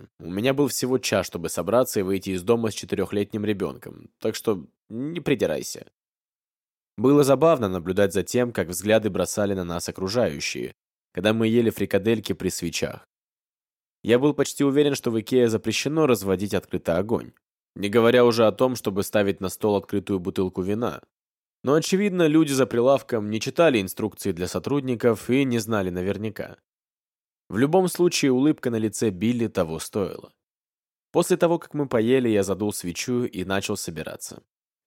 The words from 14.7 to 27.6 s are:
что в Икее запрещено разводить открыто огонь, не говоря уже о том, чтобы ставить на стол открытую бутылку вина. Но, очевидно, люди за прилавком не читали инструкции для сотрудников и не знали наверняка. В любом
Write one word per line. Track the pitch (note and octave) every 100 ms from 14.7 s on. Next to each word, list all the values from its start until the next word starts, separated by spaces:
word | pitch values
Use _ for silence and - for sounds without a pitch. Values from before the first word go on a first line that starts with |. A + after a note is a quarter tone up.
| C3+ D3 C3+
что | B2
в | A2+
Икее | G#2+ B2+ A#2+
запрещено | A2 - G#2+ C#3 D#3 D3+
разводить | A2+ G2 F#2 G2+
открыто | F#2+ - F2 - E2+
огонь, | G#2 G2+ A1+ - _ _ _ -
не | G2+
говоря | A2+ A2+ B2
уже | A#2+ A2+ G#2+
о |
том, | F#2+ C3 A#2+
чтобы | - G2
ставить | F#2+ G#2+ G2+ F#2+
на | F#2
стол | - A2 G2+
открытую | - G2+ F#2 G2
бутылку | F2 F#2 F#2 -
вина. | F#2 G#2+ A#2 C#2+ - _ _ _ _ _
Но, | -
очевидно, | D3+ D#3 F#3+ G#3 F3+ D#3+
люди | D#3 D#3
за | C3+ B2+
прилавком | A#2 B2 C3+ - A#2 G#2
не | A2
читали | C3+ - E3 A#2+
инструкции | F#2+ - G#2+ - G#2
для | E2+ F2+
сотрудников | F#2+ A2+ C#3+ C3 A#2 B2 G#2+ -
и | C3
не | C#3 A#2
знали | G#2 A2 F#2
наверняка. | F2+ F#2 G2 G#2+ - - - _ _ _ _ _ _ _ _ -
В |
любом | F#2